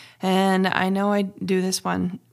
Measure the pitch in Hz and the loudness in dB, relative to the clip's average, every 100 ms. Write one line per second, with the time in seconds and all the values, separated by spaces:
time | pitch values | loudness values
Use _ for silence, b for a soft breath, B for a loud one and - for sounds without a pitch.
0 | B B 190 190 190 185 190 - 185 196 | B B 0 2 2 2 2 0 0 0
1 | 202 202 196 - 185 190 185 185 180 185 | 0 0 -2 -4 -2 0 0 -4 -4 -2
2 | 180 185 _ | -4 -6 _